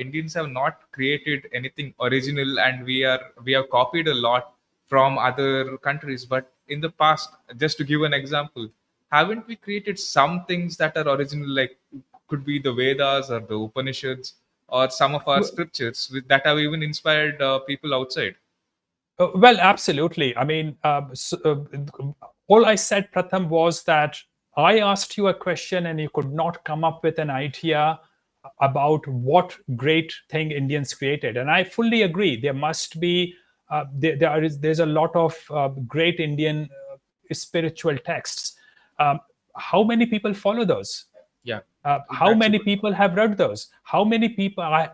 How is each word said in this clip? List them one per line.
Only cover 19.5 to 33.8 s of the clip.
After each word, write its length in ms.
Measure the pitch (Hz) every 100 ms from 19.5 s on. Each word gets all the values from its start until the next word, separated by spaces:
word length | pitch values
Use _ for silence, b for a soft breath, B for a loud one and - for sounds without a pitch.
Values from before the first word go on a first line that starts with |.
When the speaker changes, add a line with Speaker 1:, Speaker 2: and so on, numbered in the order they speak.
| 214
Speaker 2:
absolutely. 720 | 180 208 - 185 160 165 139
I 100 | 117
mean, 320 | 139 156 156 135
uh, 200 | 156 143 139
s-, 240 | 127 - 170
uh, 120 | 156 147 143 143 143 - 139 - - _ -
all 160 | 214
I 100 | 220 208
said, 360 | - 202 196
Pratham, 360 | 185 180 190 170
was 340 | 165 170 170
that 340 | - 156 151 - - _ _ -
I 220 | 160 220
asked 400 | 202 196 - -
you 100 | 196
a 60 |
question 520 | 185 185 165 - 185 170
and 140 | 160
you 80 | 151
could 180 | - 139
not 320 | 151 165 -
come 200 | - 156
up 200 | 160 160
with 140 | 160 160
an 100 | 156
idea 720 | 160 147 - 165 151 151 156 b b _ _ - -
about 460 | 139 131 143 151 147
what 480 | 127 123 170 180 - - 117
great 380 | 135 160 160 - -
thing 220 | 156 156
Indians 420 | 143 135 147 135
created. 420 | - 139 147 127 117
And 140 | 135
I 140 | 170
fully 380 | 185 - 233 226
agree. 380 | 196 165 196 113
There 140 | 139
must 440 | 135 151 160 - 160
be, 360 | 175 175 175 B B B _
uh, 140 | 151